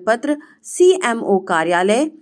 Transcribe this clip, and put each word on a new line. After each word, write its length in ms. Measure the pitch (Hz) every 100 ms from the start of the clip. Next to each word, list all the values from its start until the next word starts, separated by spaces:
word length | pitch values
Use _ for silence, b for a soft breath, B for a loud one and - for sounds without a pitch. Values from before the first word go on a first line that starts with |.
| 180
पत्र 300 | 233 285 294 B B
सीएमओ 760 | - - 359 370 240 233 220 196
कार्यालय, 720 | 190 170 160 175 190 226 311 -